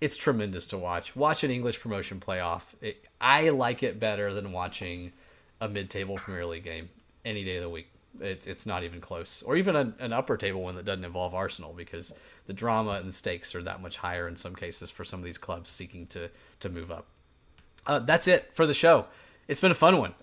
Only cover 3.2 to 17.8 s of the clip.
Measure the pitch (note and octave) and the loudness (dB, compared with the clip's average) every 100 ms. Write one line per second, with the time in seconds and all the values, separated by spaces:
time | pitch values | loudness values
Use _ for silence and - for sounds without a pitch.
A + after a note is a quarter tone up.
3.2 | B2 C#3 D#3+ C#3 A#2+ A#2+ B2 G2 A2 G#2 | 6 6 6 4 2 0 -2 0 0 0
4.2 | G2+ G2 G2+ F2+ F2+ - F#2 F2 F2 - | -2 -2 -6 -4 -6 -6 -8 -8 -10 -14
5.2 | - - _ - A2+ G2+ G2 G2+ F#2+ G2 | -20 -20 _ -8 -6 -4 -6 -6 -4 -6
6.2 | - F#2 F2 E2+ E2+ D#2+ E2 - _ _ | -6 -6 -4 -6 -8 -10 -12 -18 _ _
7.2 | A#2 G#2+ F#2+ F2+ F2 E2 E2 _ _ - | -6 -4 -4 -4 -6 -8 -12 _ _ -10
8.2 | G2 F#2+ - F#2 - F2+ F2 F2 - F2 | -8 -8 -10 -10 -4 -4 -4 -10 -10 -10
9.2 | E2 - - D3+ F#3+ D#3 B2 - B2+ A#2 | -8 -10 0 2 4 4 2 -2 -4 -2
10.2 | B2+ A#2 G2 F#2+ F2+ F2+ G2 F#2+ F2+ F2+ | 0 0 0 -2 -6 -6 -4 -4 -4 -4
11.2 | F2+ F2+ F#2+ - D#2 F2 E2+ E2+ D#2+ - | -2 -2 -4 -6 -12 -14 -12 -12 -12 -16
12.2 | - - - G2 A#2 A2 G#2+ G2+ F#2 F#2 | -20 -20 -14 -6 0 2 2 -2 -6 -6
13.2 | - F2 - F2+ F2+ F#2+ F2+ - F2+ F2+ | -4 -4 -6 -8 -8 -8 -10 -6 -4 -2
14.2 | F2 E2+ F2+ F#2 F2 E2 F2 - F#2+ F#2 | -4 -6 -10 -8 -10 -10 -12 -12 -10 -10
15.2 | F2+ E2 - F2 E2+ - F2+ F2 F2 F2+ | -10 -10 -8 -8 -8 -10 -10 -14 -12 -10
16.2 | E2 - - - G2 F2 E2 E2+ - _ | -12 -14 -20 -12 -10 -8 -10 -12 -14 _
17.2 | _ _ _ _ - _ | _ _ _ _ -20 _